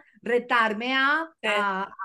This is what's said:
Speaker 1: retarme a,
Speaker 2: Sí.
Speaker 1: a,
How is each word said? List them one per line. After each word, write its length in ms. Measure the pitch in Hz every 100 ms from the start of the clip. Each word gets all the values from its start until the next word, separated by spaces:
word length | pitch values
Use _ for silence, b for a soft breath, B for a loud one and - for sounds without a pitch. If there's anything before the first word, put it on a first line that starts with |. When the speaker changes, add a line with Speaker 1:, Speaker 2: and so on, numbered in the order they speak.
| b b
Speaker 1:
retarme 720 | - 240 240 240 220 214 247
a, 360 | 269 269 311 330 -
Speaker 2:
Sí. 80 | 220
Speaker 1:
a, 420 | 208 202 190 196 -